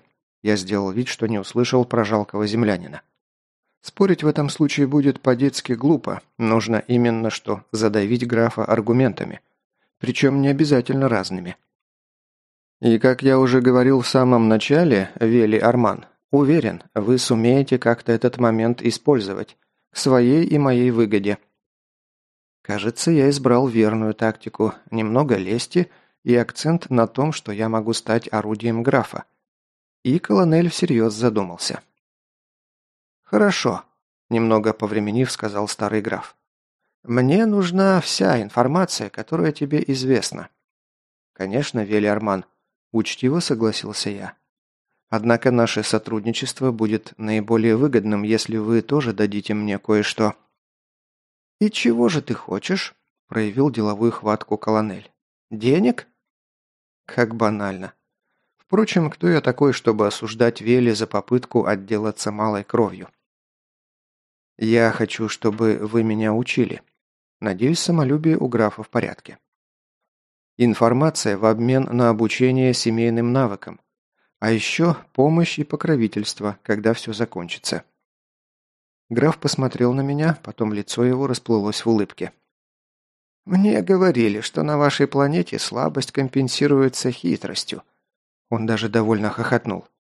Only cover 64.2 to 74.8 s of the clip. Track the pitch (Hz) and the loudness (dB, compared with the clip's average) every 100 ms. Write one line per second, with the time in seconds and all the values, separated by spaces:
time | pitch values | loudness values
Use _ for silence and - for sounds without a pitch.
64.2 | _ _ _ - 110 117 113 110 110 - | _ _ _ -4 2 4 4 0 -4 -4
65.2 | 110 - 110 107 110 104 107 117 110 107 | -8 -4 -4 0 0 0 -2 -2 0 0
66.2 | 110 110 123 - 117 - _ _ _ _ | -2 -2 -2 0 -2 -4 _ _ _ _
67.2 | _ - 107 92 127 165 - 170 131 151 | _ -8 -6 -2 0 0 0 0 2 2
68.2 | 160 160 131 117 107 - 107 120 - - | 2 0 0 0 0 -2 -6 -4 -4 -8
69.2 | - - _ _ _ _ _ _ _ _ | -20 -20 _ _ _ _ _ _ _ _
70.2 | _ _ _ - 120 104 117 123 156 151 | _ _ _ 0 0 4 2 4 0 0
71.2 | 113 98 110 113 117 131 135 120 120 110 | -4 0 0 2 2 0 0 2 2 2
72.2 | 110 - 127 131 127 120 117 113 117 117 | 0 2 0 2 2 0 -2 0 0 0
73.2 | 117 131 120 98 - 95 _ _ _ _ | 0 0 -2 -4 -14 -20 _ _ _ _
74.2 | _ - 107 113 - - | _ -6 -2 0 -2 0